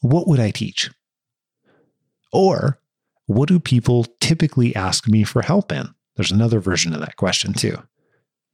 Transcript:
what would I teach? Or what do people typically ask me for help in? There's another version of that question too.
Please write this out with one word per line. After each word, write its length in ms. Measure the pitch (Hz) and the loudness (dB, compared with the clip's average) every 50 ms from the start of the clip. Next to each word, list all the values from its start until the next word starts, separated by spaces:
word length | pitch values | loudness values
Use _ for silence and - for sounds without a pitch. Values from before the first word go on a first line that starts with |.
what 260 | - 120 139 175 - | 0 2 2 2 2
would 140 | 190 151 127 | 2 2 2
I 100 | 113 101 | 2 0
teach? 400 | - - 110 95 - - - - - _ _ _ _ _ _ _ _ _ _ _ _ _ _ _ _ _ _ _ _ _ _ _ _ _ _ _ - | -2 -4 -6 -6 -6 -6 -8 -8 -10 _ _ _ _ _ _ _ _ _ _ _ _ _ _ _ _ _ _ _ _ _ _ _ _ _ _ _ 0
Or 480 | - 196 - 269 - - 139 139 - _ _ _ _ _ _ _ _ _ | 2 2 2 2 2 0 -2 -2 -4 _ _ _ _ _ _ _ _ _
what 220 | - 101 113 143 151 | -2 0 0 2 2
do 120 | 185 175 | 2 2
people 460 | - - 131 120 - - 123 120 113 - _ _ | 2 2 0 2 2 2 2 2 0 -2 _ _
typically 540 | - - 165 160 165 147 - 131 120 117 - | -2 -2 0 0 0 0 2 0 0 0 0
ask 320 | 104 95 92 - - - | -2 -4 -4 -4 -2 0
me 160 | 113 107 110 107 | 2 2 2 2
for 180 | - - 123 | 2 0 -2
help 300 | 110 - 170 202 190 - | -2 0 0 0 0 -2
in? 160 | 78 67 - - - _ _ _ _ | -6 -8 -8 -10 -14 _ _ _ _
There's 160 | - 95 - 92 | -6 -4 -2 0
another 260 | 104 113 117 117 110 | 0 2 2 2 0
version 340 | 87 95 90 80 87 85 80 | 0 -2 -2 -2 -2 -4 -4
of 80 | 73 | -6
that 140 | 76 73 - | -8 -10 -6
question 380 | - 101 95 90 - - 98 90 | -4 -4 -2 -2 -2 -4 -4 -4
too. 280 | - - 107 82 - - _ _ _ _ _ _ _ _ _ _ _ _ _ | -4 -4 -4 -6 -8 -12 _ _ _ _ _ _ _ _ _ _ _ _ _